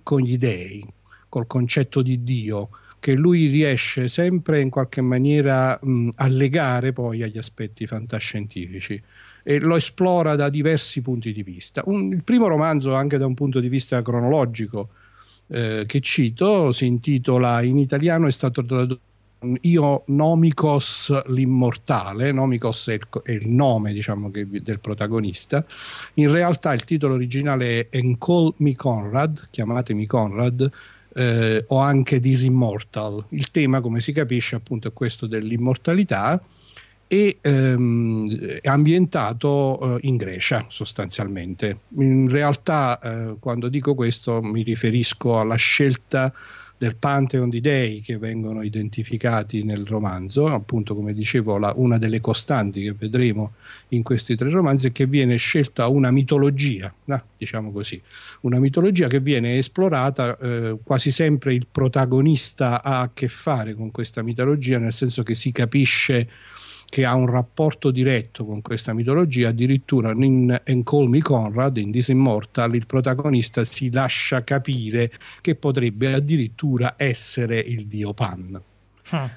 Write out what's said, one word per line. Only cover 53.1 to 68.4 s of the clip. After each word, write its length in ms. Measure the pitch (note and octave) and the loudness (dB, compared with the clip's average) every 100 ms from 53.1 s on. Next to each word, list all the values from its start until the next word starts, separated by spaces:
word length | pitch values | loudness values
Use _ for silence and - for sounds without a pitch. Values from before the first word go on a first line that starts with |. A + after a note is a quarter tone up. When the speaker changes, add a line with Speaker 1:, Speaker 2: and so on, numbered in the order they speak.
| B2 B2 G#2 G#2+ - - - _ | 2 2 0 -4 -10 -20 -20 _
Speaker 1:
in 140 | A#2+ | -4
questi 320 | A2+ A#2+ - | 0 -2 0
tre 140 | A#2 B2+ | -2 0
romanzi 380 | F3 E3 C3+ B2+ | 2 2 2 0
è 60 | |
che 120 | A#2+ | 0
viene 320 | C3+ C#3+ B2+ A#2+ | 0 2 2 2
scelta 520 | - E3+ C#3 - A#2+ | 2 0 0 0 2
una 220 | C#3 C3 | 4 4
mitologia, 800 | C3 C3 D3 C#3 C#3 C#3+ G#2 F#2+ - | 4 4 4 4 2 -2 -2 -8 -12
no? 180 | - C3+ - _ | -6 -6 -6 _
Diciamo 340 | G#2+ A#2 G#2+ | -10 -8 -8
così, 300 | G2+ G2+ F2+ - - - - | -8 -8 -12 -16 -20 -20 -8
una 160 | B2+ B2 | -2 2
mitologia 500 | C3+ C3+ F3+ F#3 C#3+ | 2 4 2 4 2
che 120 | C3+ | 2
viene 380 | C3+ C3+ A#2+ B2 | 2 0 2 0
esplorata, 800 | C3 - F#3+ D3 C3 C3+ B2 - | -2 0 0 2 0 0 -2 -2
eh, 400 | B2+ A#2+ A2+ A2 | -4 -4 -4 -6
quasi 280 | A#2 C3+ C#3+ | -2 0 0
sempre 420 | C3 D#3+ D3 C#3 | 2 2 2 2
il 140 | B2 A#2+ | 0 -2
protagonista 1120 | - C3 C3+ B2+ C3 C#3+ D3+ - - B2+ A#2+ | 0 0 2 2 4 4 2 -2 -2 -2 0
ha 180 | C3+ C3 | -2 -2
a 100 | B2 | -4
che 160 | - B2+ | -4 -6
fare 460 | - - C3+ A2 | -4 -2 -2 -4
con 160 | G#2+ A2 | -6 -8
questa 320 | A2 A#2 - | -8 -8 -6
mitologia, 560 | A2+ A#2 B2+ D3 B2+ B2+ | -6 -2 0 0 0 0
nel 160 | A#2 | 0
senso 280 | A2+ C3 A#2 | -2 -2 -2
che 120 | A2+ | -4
si 180 | A2+ C#3 | -2 -2
capisce 760 | B2 A#2+ C#3+ B2+ - - B2+ A#2 - - - - - - | -2 0 2 2 2 2 0 0 -6 -20 -20 -20 -20 -6
che 140 | - | 0
ha 100 | C3 | 2
un 120 | B2+ B2+ | 2 2
rapporto 640 | B2 A#2 - D#3 - C#3+ | 2 -2 0 0 0 0
diretto 520 | B2+ B2+ B2 A#2 - | 2 2 0 -2 -10